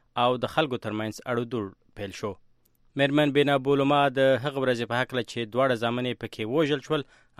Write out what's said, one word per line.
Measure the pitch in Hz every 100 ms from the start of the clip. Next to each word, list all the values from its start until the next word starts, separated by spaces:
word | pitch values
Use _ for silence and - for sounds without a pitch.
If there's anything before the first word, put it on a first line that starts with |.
| _ -
او | 123 127
د | 117
خلکو | - 156 123
ترمنځ | 110 107 110 - -
اړو | 120 120
دوړ | 120 98 - _ -
پیل | 101 -
شو. | 107 95 _ _ _ _ _ -
میرمن | 139 147 147
بینا | 139 143 139 131
بولوما | 139 139 143 143
د | 131 135 131
هغه | 139 135
ورځې | 131 117 117
په | 120
هکله | 127 127 113
چې | 120 113
دواړه | 120 135 120
زامن | 117 120 127
یې | 117
پکې | 117 - 107
ووژل | 139 147 143 -
شول، | 156 - _ _